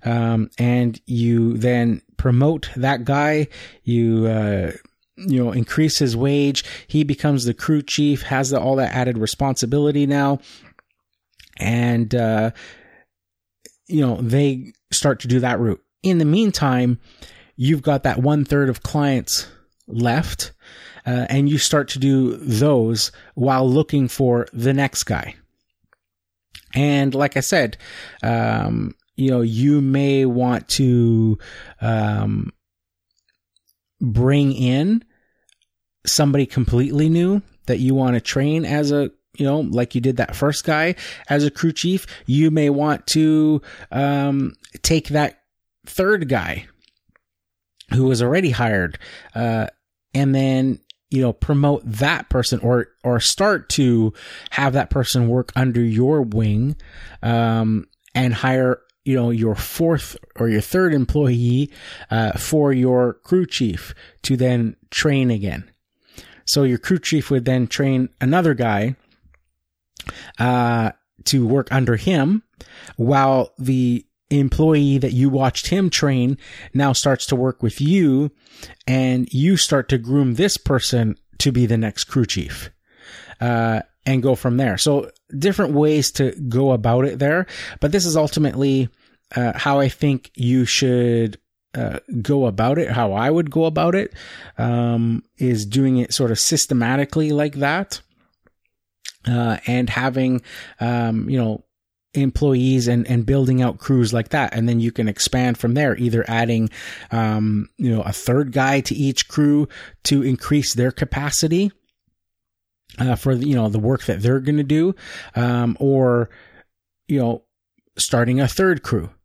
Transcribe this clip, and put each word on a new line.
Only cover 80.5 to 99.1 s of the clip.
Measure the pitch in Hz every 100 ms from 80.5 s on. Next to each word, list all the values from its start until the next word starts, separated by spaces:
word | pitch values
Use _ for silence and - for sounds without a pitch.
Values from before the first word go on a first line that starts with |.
| -
person | - 131 - 123 113 101 _ -
to | 143
be | 123 120
the | 113
next | 110 -
crew | - 139 117
chief, | - 65 - - _ _ _ - - - -
uh, | 120 117 113 113 - _ -
and | 135
go | 123 127
from | 131 120
there. | 135 92
So | - 143 - - _ 139
different | 170 190 180
ways | 147 151 151 135
to | - 131 - 135
go | 120 135
about | 123 110 120 135
it | 123
there, | 139 160 185 - - -
but | 143
this | 190 175
is | 160
ultimately, | 151 - 147 110 139 135 127 _ _ _ _ -
uh, | 120 -
how | - 139
I | 135
think | - 147 131 - -
you | 123 127 123
should, | - 131 123 120 117 113 104 _ _ _
uh, | - 117 - - 185
go | 104 139 127
about | 98 113 147
it, | 165
how | 110 110
I | 98 123
would | 160 160
go | 151 160
about | 156 160 185
it, | 202 - - - - -
um, | 117 120 120 117 117 113 - _
is | 127 117 104
doing | 113 135 127
it | 120
sort | - 127
of | 110
systematically | - 160 - 131 117 131 143 160 156
like | 147 151 143
that, | 139 160 196 - _ _ _ _ _ _ _ _ _ _ -